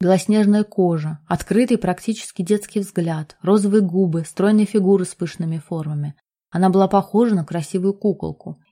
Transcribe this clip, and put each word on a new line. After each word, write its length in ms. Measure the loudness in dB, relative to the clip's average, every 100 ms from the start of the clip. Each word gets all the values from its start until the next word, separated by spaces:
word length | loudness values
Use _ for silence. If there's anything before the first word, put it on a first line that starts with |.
Белоснежная 640 | 2 2 2 2 4 2 0
кожа, 540 | 0 0 0 -4 -10 -6
открытый 500 | -6 -2 0 2 0
практически 640 | -2 -6 -6 -8 -10 -8
детский 400 | -2 -2 -2 -8
взгляд, 560 | -6 -4 -4 -6 -8 -8
розовые 400 | 0 2 4 2
губы, 440 | 2 0 0 -2 -6
стройные 400 | -2 2 2 2
фигуры 400 | 0 2 2 0
с 100 | -6
пышными 440 | -10 -6 -6 -6
формами. 560 | -8 -8 -6 -6 -8 -10 _ _ _
Она 180 | 2 4
была 200 | 4 4
похожа 460 | 2 0 0 2 2
на 100 | -2
красивую 480 | -6 -6 -2 -2
куколку. 680 | -2 -2 -2 -6 -10 -16 -18 _